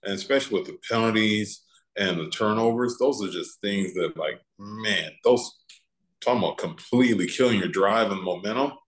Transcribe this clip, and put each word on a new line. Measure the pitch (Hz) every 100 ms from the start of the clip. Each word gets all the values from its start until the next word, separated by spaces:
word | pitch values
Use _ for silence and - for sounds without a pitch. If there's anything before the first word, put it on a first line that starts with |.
and | 98
especially | 98 - 139 135 98
with | -
the | 78 -
penalties | 113 113 110 107 107 104 - _ _ _ -
and | 95 90
the | 78
turnovers, | - 110 107 113 117 123 120
those | 131 131
are | 95
just | 85 82 -
things | 101 101 95
that, | 90 82 82
like, | 78 60 _ _
man, | 101 107 110 95 78 -
those, | 117 123 - - _ - _ _ _ _
talking | - 123
about | 85 -
completely | 92 80 - 123 127 107 90
killing | - 127 107
your | 90
drive | 87 98 110 110
and | 95
momentum. | 90 87 101 113 143 131